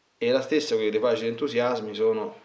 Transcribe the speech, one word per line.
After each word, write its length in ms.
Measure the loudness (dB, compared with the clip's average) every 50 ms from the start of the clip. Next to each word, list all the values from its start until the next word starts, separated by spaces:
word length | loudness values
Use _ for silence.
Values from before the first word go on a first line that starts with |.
| _ _ _ -4
E 120 | 0 2
la 120 | 2 2 0
stessa, 320 | 2 0 0 0 2 0
quelli 160 | 0 0 2
dei 100 | 0 2
facili 280 | 2 2 2 2 0 -2
entusiasmi, 640 | -4 -2 -4 -2 0 0 0 2 0 -2 -4 -6 -4
sono 400 | 0 2 2 2 0 -2 -6 -10 -14 -20